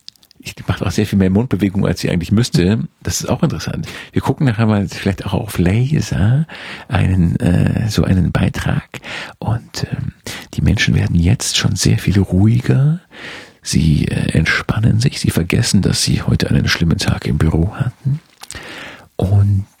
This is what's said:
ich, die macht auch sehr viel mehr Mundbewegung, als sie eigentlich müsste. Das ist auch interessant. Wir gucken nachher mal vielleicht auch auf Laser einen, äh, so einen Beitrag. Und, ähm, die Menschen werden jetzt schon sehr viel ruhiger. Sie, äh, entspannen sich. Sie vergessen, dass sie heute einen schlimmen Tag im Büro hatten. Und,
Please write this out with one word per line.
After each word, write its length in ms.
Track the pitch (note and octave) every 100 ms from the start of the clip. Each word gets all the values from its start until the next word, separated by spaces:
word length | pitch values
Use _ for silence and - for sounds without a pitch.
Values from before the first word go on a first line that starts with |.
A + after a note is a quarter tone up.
| - - _ -
ich, 160 | -
die 80 | - -
macht 140 | -
auch 80 | -
sehr 160 | F#2+ G#2
viel 120 | G2+
mehr 120 | F#2
Mundbewegung, 560 | G2 C3 F#2+ G2+ G2 F#2+
als 140 | F#2
sie 100 | -
eigentlich 200 | F2+ E2
müsste. 560 | G#2 A#2+ - F2 A2+ - _
Das 180 | - -
ist 60 | -
auch 120 | A#2
interessant. 460 | D#3+ D#2+ - - - - -
Wir 80 | -
gucken 260 | - C3+ C#3
nachher 200 | G#2+ A2
mal 200 | G#2 F#2
vielleicht 380 | - G2 -
auch 80 | G2
auf 260 | F#2+ G2+ -
Laser 880 | F2 A2 C3 D#3 - - G2+ C3+ D#3+ - - - -
einen, 500 | F#2+ F#2+ F#2+ E2+ -
äh, 480 | - F#2 G2 - A2
so 160 | -
einen 260 | - F#2 E2
Beitrag. 720 | - F#2+ - - - - - - - - -
Und, 480 | - A2+ - - -
ähm, 220 | - - - - - -
die 80 | -
Menschen 340 | E2+ F#2+ -
werden 220 | - G2+ F2
jetzt 400 | E2+ - - -
schon 200 | - F#2
sehr 220 | - A2
viel 220 | - F#2+
ruhiger. 800 | F#2 F2+ G#2+ B2 B2+ C3 C#3+ E3+ - - - - - _
Sie, 440 | - - D#2 D2 -
äh, 260 | - - -
entspannen 600 | D#2+ - - - A2 A2
sich. 180 | C3 -
Sie 120 | -
vergessen, 500 | - E2+ A2 A#2 G2+
dass 240 | D#2+ -
sie 160 | - -
heute 280 | - - -
einen 180 | C#2+ -
schlimmen 300 | - E2+ -
Tag 280 | - - -
im 120 | D2
Büro 360 | D#2+ D#2+ E2+
hatten. 460 | - B2 - C3+ D3 - _ - - - - - - - -
Und, 480 | F#2 G2+ G2+ G2 G2+ -